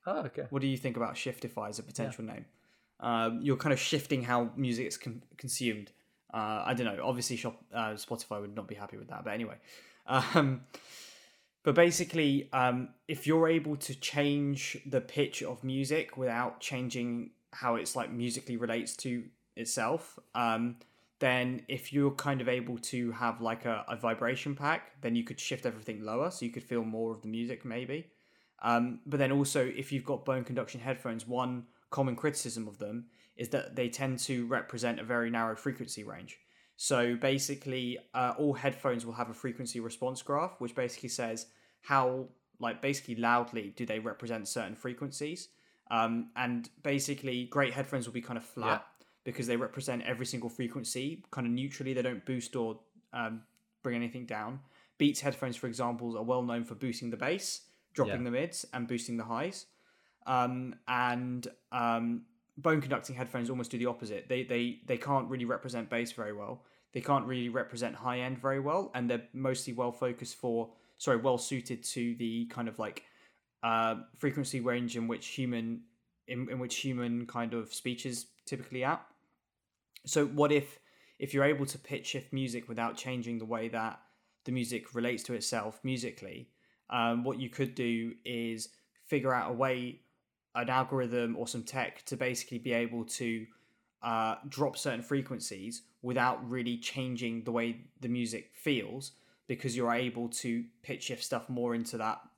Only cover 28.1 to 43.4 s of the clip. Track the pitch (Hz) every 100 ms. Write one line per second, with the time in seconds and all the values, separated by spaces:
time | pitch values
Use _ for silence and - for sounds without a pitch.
28.1 | _ _ _ _ _ 117 120 123 120 -
29.1 | 139 135 143 139 143 127 - 135 139 -
30.1 | 127 135 131 123 123 117 127 120 127 127
31.1 | 113 110 123 127 127 120 _ _ - 135
32.1 | 120 151 147 123 113 107 101 104 117 117
33.1 | _ _ - 117 135 - 123 123 120 135
34.1 | 127 - 127 120 127 - 117 120 113 113
35.1 | 120 117 117 113 110 143 131 123 - 104
36.1 | 101 - - _ _ _ _ - 131 120
37.1 | 120 135 135 139 139 139 131 123 123 -
38.1 | 127 127 - 147 127 135 127 139 120 117
39.1 | 117 117 113 135 120 123 120 113 - 127
40.1 | 131 - 143 180 - 120 117 123 - 120
41.1 | - 117 113 - _ _ _ - 139 127
42.1 | 131 131 - _ _ 120 117 139 139 -
43.1 | 117 117 120